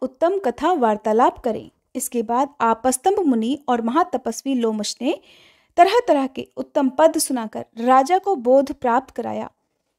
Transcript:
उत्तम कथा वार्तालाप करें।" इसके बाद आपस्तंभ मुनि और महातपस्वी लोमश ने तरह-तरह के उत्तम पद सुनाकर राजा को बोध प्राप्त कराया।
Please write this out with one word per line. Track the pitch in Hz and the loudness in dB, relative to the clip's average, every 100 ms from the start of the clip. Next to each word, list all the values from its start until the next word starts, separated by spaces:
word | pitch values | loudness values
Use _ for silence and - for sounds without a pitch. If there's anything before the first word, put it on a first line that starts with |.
उत्तम | 254 - 330 392 | -10 -2 -2 0
कथा | 254 240 302 | -4 -2 -2
वार्तालाप | 359 226 208 220 220 285 - | 0 0 0 0 2 2 0
करें।" | 233 208 110 _ _ 262 | -6 -6 -10 _ _ -10
इसके | - 240 | -6 -6
बाद | 226 240 277 - | -2 -2 -2 -2
आपस्तंभ | 226 220 262 254 381 415 | -2 0 -2 0 0 2
मुनि | 330 233 220 285 - | 2 0 0 -4 -2
और | 240 | -2
महातपस्वी | 233 285 359 247 240 226 277 | 0 0 0 -2 -6 -8 -4
लोमश | 262 226 220 208 - | -2 -2 -2 -6 -4
ने | 254 - _ - _ _ _ - | -4 -4 _ -20 _ _ _ 2
तरह-तरह | 359 466 466 285 262 | 4 4 2 0 0
के | - - - | -8 -14 -12
उत्तम | 262 302 269 | -6 -2 -2
पद | 262 320 330 | 2 2 2
सुनाकर | - 254 220 233 - 226 | -4 -6 -8 -12 -14 -6
राजा | 240 262 269 370 | 2 4 4 0
को | 392 339 | 0 -2
बोध | 233 269 269 | 4 4 2
प्राप्त | 285 247 240 262 - | -4 -2 -2 -2 -10
कराया। | 220 214 - _ _ _ _ | -8 -8 -12 _ _ _ _